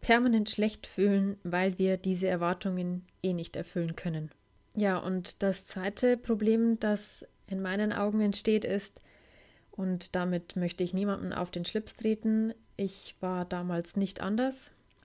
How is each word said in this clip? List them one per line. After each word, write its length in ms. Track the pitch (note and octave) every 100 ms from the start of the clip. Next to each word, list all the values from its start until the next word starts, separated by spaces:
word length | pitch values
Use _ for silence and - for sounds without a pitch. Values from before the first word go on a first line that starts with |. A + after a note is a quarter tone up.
permanent 480 | - A#3 B3 A3+ G#3
schlecht 380 | - G#3+ - -
fühlen, 520 | - G3+ G3 G3 G3
weil 340 | F3 F3+ F#3+ F3+
wir 200 | F#3+ F#3
diese 320 | F#3+ F3+ F#3
Erwartungen 760 | F3 F3 F3+ G3 F3+ F3+ F3+ - _
eh 120 | F#3
nicht 240 | F3 E3+ -
erfüllen 400 | F3 F3+ E3 -
können. 340 | F3 D#3+ D3+ - _ _ _ G#3
Ja, 200 | G3+ F#3
und 460 | F#3 F#3 F3+ -
das 240 | G3 F#3 -
zweite 520 | F#3+ F#3+ - B3 A#3+
Problem, 600 | A#3+ G#3 G#3+ A3+ A#3 A3+
das 480 | G#3+ G#3 - - - _ -
in 120 | F#3+
meinen 320 | F#3+ G3 G#3+
Augen 280 | - G#3 G#3+
entsteht, 440 | G#3 G3 A3+ A3
ist, 360 | - G3 - - - - - - - _ _
und 420 | - F#3 F3+ -
damit 400 | F3+ F3+ F3 F3+
möchte 300 | F3+ F3 -
ich 100 | F3+
niemandem 380 | F#3 G3+ G3 F3+
auf 180 | - F3
den 140 | F3
Schlips 320 | F3 G#3+ G#3+ -
treten, 580 | A3 A3 A3 A3 A3 - _ -
ich 400 | F#3+ - - -
war 260 | F#3 F3+
damals 520 | F3+ F3+ F3+ E3+ F3 G3+
nicht 240 | F#3+ -
anders, 500 | F#3 A3 C4 C4 - _ _ _